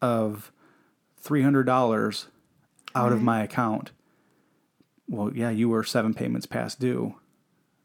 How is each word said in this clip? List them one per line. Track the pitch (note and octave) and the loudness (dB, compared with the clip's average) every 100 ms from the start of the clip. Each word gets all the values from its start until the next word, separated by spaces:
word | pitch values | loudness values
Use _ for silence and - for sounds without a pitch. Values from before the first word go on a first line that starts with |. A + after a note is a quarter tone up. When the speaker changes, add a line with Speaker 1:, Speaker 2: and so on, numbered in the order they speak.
Speaker 1:
of | B2+ A2+ A2 G#2 - _ _ _ _ _ _ _ | 0 2 0 -4 -14 _ _ _ _ _ _ _
three | - D3+ | -2 2
hundred | C3+ C3+ | 4 4
dollars | B2+ B2+ A#2+ A2 G#2+ G2 - _ _ _ _ _ - | 4 4 4 2 0 -4 -12 _ _ _ _ _ -8
out | B2+ B2 | 0 2
of | A#2 | 2
Speaker 2:
Right. | |
Speaker 1:
my | A#2+ A2+ | 2 0
account." | G#2+ - A#2 A2 - - _ _ _ _ _ _ _ _ _ _ - | -2 -2 -2 -2 -8 -18 _ _ _ _ _ _ _ _ _ _ -10
Well, | A2+ G#2 | -4 -4
yeah, | B2 A#2 | -2 -2
you | A2 A#2 | 0 2
were | A2+ | 0
seven | A2 B2 A2 | 0 0 0
payments | A2 A#2+ B2 - | -2 -2 -4 -4
past | A#2+ A2+ - | -6 -6 -4
due. | B2+ B2 A2+ - _ _ _ _ _ _ | -4 -2 -4 -8 _ _ _ _ _ _